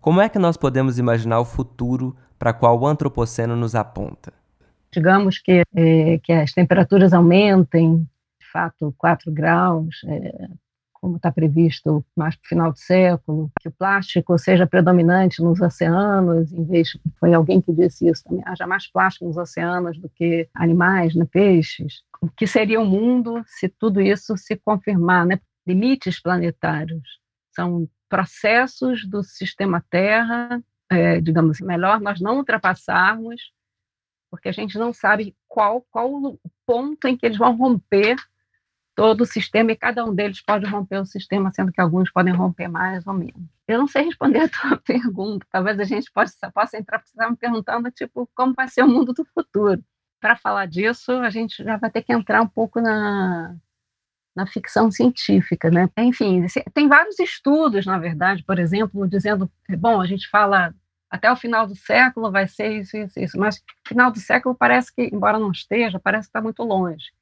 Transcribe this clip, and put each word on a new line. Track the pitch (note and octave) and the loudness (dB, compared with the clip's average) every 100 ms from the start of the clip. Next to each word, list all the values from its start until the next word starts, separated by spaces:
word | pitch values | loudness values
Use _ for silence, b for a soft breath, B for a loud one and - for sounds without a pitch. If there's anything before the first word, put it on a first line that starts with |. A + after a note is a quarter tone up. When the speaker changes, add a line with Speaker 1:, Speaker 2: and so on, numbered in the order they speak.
Speaker 1:
como | - E3+ | 2 4
é | G#3+ | 2
que | G#3+ | 2
nós | F3 E3 | 0 2
podemos | C#3 B2+ C3 B2 | 0 0 0 0
imaginar | B2 A#2 A2+ A2+ | 0 0 2 0
o | |
futuro | A#2+ - B2+ _ A#2+ B2+ B2+ B2+ b _ | -2 -4 -8 _ -4 -4 -4 -10 b _
pra | A#2 | -2
qual | A#2 A#2+ A#2+ | 2 2 4
o | C#3 | 2
antropoceno | D3+ C#3+ B2 A#2 - A#2 | 0 -2 -2 -4 -2 -2
nos | A#2 A#2 A2+ | -2 -2 -2
aponta? | G#2+ - G2 - - _ _ _ _ _ _ | -4 -6 -10 -12 -20 _ _ _ _ _ _
Speaker 2:
Digamos | - E3 F#3+ G3 F#3 | 0 4 4 2 -2
que, | - F3+ F3 | 2 4 4
é, | F#3 E3 D#3+ D#3+ E3 | 2 4 6 4 0
que | - | 2
as | E3 D3+ | 0 2
temperaturas | - F3+ F3 E3+ G3+ F#3 | 2 2 4 4 6 6
aumentem, | F3+ E3+ F3+ G#3 F#3+ E3+ E3+ E3 E3 D#3+ _ _ _ | 6 6 6 6 4 4 4 4 2 0 _ _ _
de | _ | _
fato, | E3 E3+ - D3+ C3+ | -6 -6 -6 -8 -2
quatro | E3+ E3 - | 0 0 -2
graus, | D3+ D#3 E3+ F3+ E3 D#3+ - | -4 0 2 2 0 -4 -8
é, | - D3+ - - - F3 _ _ _ | -8 -8 -8 -12 -16 -18 _ _ _
como | _ F#3 E3+ | _ -6 -2
tá | F3 | -2
previsto | D#3 D#3+ D3 E3 C3+ - D3+ - | 0 0 4 2 2 -2 -2 -2
mais | - D#3 E3 | -4 -4 -6
pro | - | -4
final | E3+ E3 | -2 -2
do | C#3 | -4
século, | - F#3 F#3 F3 - D#3 D3+ - | 0 4 4 2 -2 -6 -4 -8
que | - | -10
o | |
plástico | - F#3 G3 F#3+ - - F3 | -6 -2 -2 0 -4 2 0
seja | - F#3 F3+ | 4 2 4
predominante | F3+ F3+ F3+ E3+ F3+ F#3 - | 4 4 6 6 4 2 2
nos | E3+ E3+ | 0 2
oceanos, | F3 - E3+ E3+ G#3 G3 F3+ E3 D#3+ | 0 0 0 2 2 2 2 2 0
em | E3+ | -4
vez, | D#3+ F3 E3 - - - | -2 0 0 -2 -8 0
foi | E3+ | 4
alguém | E3+ D#3 F#3+ | 4 6 2
que | F3 | 2
disse | E3 F3 - E3+ | 2 2 2 0
isso | D#3+ | 0
também, | _ F3+ | _ -8
haja | - F3+ F#3 | -8 -10 -4
mais | F#3+ - | -6 -4
plástico | F#3 F#3+ - | 0 0 0
nos | F3 D#3+ | -8 -8
oceanos | E3+ - E3+ F3+ F3 D#3+ | -8 -6 -4 -4 -4 -8
do | F3 | -14
que | _ E3+ E3 E3 | _ 0 0 -4
animais, | - E3+ E3+ F3 F#3+ E3+ | -2 2 4 4 4 2
né, | E3 | 0
peixes. | E3+ - G3+ F3+ D#3+ - D3+ - _ - | 0 2 4 4 2 -6 -12 -12 _ -8
O | E3 | -8
que | - G#3+ | -4 -2
seria | - G#3+ A3 | 0 2 0
o | |
mundo | G#3+ F#3+ A#3 B3 A#3 A#3 A3+ | 2 2 2 0 -2 -6 -10
se | - F#3 | -8 -8
tudo | _ A3 G3 | _ -2 0
isso | G3 G3 - F#3 | 0 0 -4 -8
se | - - | -6 -8
confirmar, | - G#3 G3+ G3 E3+ F3+ | -2 -4 0 0 2 2
né? | F3 F#3 _ _ - | 2 0 _ _ -2
Limites | F#3 A#3+ C4+ - F3 | 0 2 0 -2 -6
planetários | E3+ F3+ E3+ E3 D#3+ D3+ D#3+ E3 C3+ - _ _ _ | -2 -2 -2 -4 -4 -4 -6 -10 -14 -20 _ _ _
são | - F3+ F3 E3 _ _ | -8 -4 -4 -6 _ _
processos | F#3+ F#3 - G#3 A#3 B3+ - B3+ A#3+ G#3 | -4 -4 -4 0 2 0 -4 -4 -4 -6
do | G#3 | -8
sistema | G3 - F#3+ - G3 F3 - | -8 -10 -10 -6 -4 -4 -2
Terra, | F3 G3 G#3+ A#3 A#3 A#3+ A#3+ - _ _ | -2 0 0 0 -4 -6 -8 -10 _ _
é, | F3+ E3+ E3+ | 0 2 2
digamos | E3 D#3+ D#3+ | 0 2 2
assim, | D#3 | 0
melhor | F#3+ F3 F3+ G#3+ | -4 -2 0 0
nós | G3+ F#3+ | -2 -6
não | F#3+ B3+ | -2 -4
ultrapassarmos, | C4+ A3 F#3+ F3+ - F3+ F#3 A3 A3+ A#3 - _ _ _ _ _ _ _ _ | -2 -2 -2 -4 -2 0 0 0 -8 -14 -18 _ _ _ _ _ _ _ _
porque | F3 - | -12 -10
a | |
gente | F#3 G#3 G3 | -8 -8 -4
não | A#3 | -6
sabe | A#3 G3 G#3 G#3 - _ | -2 0 0 -2 -12 _
qual, | - G#3 A#3 - | -2 0 0 -6
qual | - A#3+ | -6 -4
o | C#4+ C#4 - E3+ _ - | -4 -8 -8 -18 _ -4
ponto | A#3+ C#4 D4+ C4+ | -2 -2 -4 -4
em | B3 | -2
que | A#3 | -2
eles | G#3+ | 2
vão | A#3 A#3 | 2 4
romper | C4 A3+ _ G3 G#3 B3+ - _ _ _ _ _ _ | 2 2 _ 2 2 0 -6 _ _ _ _ _ _
todo | - G#3+ G#3+ | 0 2 4
o | A#3+ | 0
sistema, | - F#3 G#3 A3+ | -2 -2 0 2
e | A3 | 0
cada | B3 A#3 | -2 -2
um | A#3 | -4
deles | F#3+ G#3 F#3+ | -2 -4 -6
pode | - G#3 G3 | -2 -2 -2
romper | G#3 F#3+ G3 | -6 -6 -6
o | G3 | -8
sistema, | G3+ - G3+ F#3+ | -10 -6 -2 -2
sendo | F#3+ F#3+ | -2 -4
que | - | 0
alguns | F3+ F3 F#3 | 0 2 0
podem | - F3+ | 0 0
romper | F3+ F#3 E3+ E3+ | 0 -2 -4 -8
mais | E3 F#3 F#3+ F3 | -6 -6 -6 -8
ou | |
menos. | G3 E3 - E3+ _ - | -8 -8 -12 -20 _ -6
Eu | A3+ | -2
não | C#4+ | 0
sei | C4+ | 0
responder | D#4 - C#4 D4 | -2 -2 0 2
a | D#4 | 0
tua | - C4+ D4 | -2 -2 -4
<laughs> | |
pergunta, | - B3 A#3+ F#3 G3 G3+ - | -2 -2 -2 -6 -6 -8 -6
talvez | F#3+ F#3 G#3 | -4 -2 -2
a | |
gente | G3+ G#3 - | -4 -4 -6
possa, | - A3 _ F#3 | -2 -2 _ -10
possa | F#3+ A3 A3 | -4 -4 -4
entrar, | G3 A3 | -10 -10
porque | _ | _
você | A#3 | -6
tá | A3+ | -6
me | A#3+ | -4
perguntando, | A#3+ A3+ G#3 A3+ A#3+ | -4 -4 -4 -6 -6
tipo, | - C4 - B3 | -10 -12 -10 -12
como | - C4 | -4 -2
vai | B3+ B3+ | -2 -4
ser | - | 2
o | C4 | 4
mundo | A#3+ B3+ | 4 0
do | B3 | -2
futuro. | - - - G3 G#3 F#3+ - _ _ _ | -6 -6 -4 0 0 0 -4 _ _ _
Pra | G#3+ A3+ | 0 0
falar | A3 G3+ F#3+ | 0 -4 -6
disso, | D#3+ G#3+ A#3 - | -4 -4 -4 -4
a | B3+ A#3+ | -4 -4
gente | G#3+ A3+ - | -4 -8 -8
já | G#3 A3 | -6 -4
vai | A3 | -4
ter | - | -6
que | A3+ | -2
entrar | A#3+ G3 G#3+ | -4 0 0
um | A3+ | 0
pouco | - A3+ - | -4 -6 -2
na, | A#3 G#3+ G#3 G3+ F#3 F3 E3 F3 _ _ _ _ _ _ _ - | -2 -2 -2 -2 -2 -4 -8 -16 _ _ _ _ _ _ _ -10
na | F#3+ | -8
ficção | - - - A3 | -8 -4 0 0
científica, | G3 A#3+ B3 - G3 F3 E3+ E3 | 2 0 0 2 2 2 -2 2
né? | E3+ F3+ - | 2 2 2
Enfim, | A#3+ B3 G#3+ F#3 F3 | 0 2 2 2 0
se-, | - - | -4 -4
tem | - D4 | 0 4
vários | C#4+ F4 G4 | 4 4 -2
estudos, | F4 - - D4 D#4 G3+ F#3+ | -4 -2 0 2 2 0 -2
na | F#3 | -4
verdade, | E3 D#3+ F3+ F#3+ | -4 -2 -2 -2
por | D#3+ F#3 | -4 -2
exemplo, | E3+ F#3+ G#3+ G3 F#3+ | 0 0 -2 -2 -2
dizendo, | F#3+ G3+ G#3 F#3+ _ _ F3 | -2 -2 -2 -4 _ _ -2
bom, | G#3 A3 | 2 2
a | F#3 | 0
gente | G3 - | -4 -4
fala | G#3 G#3 G3 F3 E3+ _ _ _ | 0 2 2 -2 -6 _ _ _
até | F#3 G#3+ | -2 0
o | B3 | 0
final | A#3 A3+ A3 | -2 -2 -2
do | |
século | G3 - A3 B3+ B3 A3 | -6 -2 2 2 0 -4
vai | G3 G3 | -2 -4
ser | _ G#3+ G#3+ | _ -6 -6
isso, | F#3+ G#3+ | -8 -12
isso, | G#3 - | -12 -8
isso, | F#3+ - | -8 -2
mas | G#3 G#3 _ - - | -2 -2 _ -20 -6
final | A#3 B3+ | 0 0
do | A3+ | 0
século | - B3 B3+ | -2 -2 -2
parece | B3 A#3+ B3 B3 | 0 2 2 0
que, | - A#3+ | -6 -4
embora | G#3 G3+ G#3+ | -2 -2 -2
não | G#3 | -2
esteja, | F3 - G#3 A#3 F3+ | -6 -6 -4 -2 -4
parece | - G#3 - | -4 -4 -4
que | |
tá | A3 | -8
muito | A3 - | -8 -8
longe. | A#3 G3 F3+ D#3+ - _ | -4 -2 -2 -6 -16 _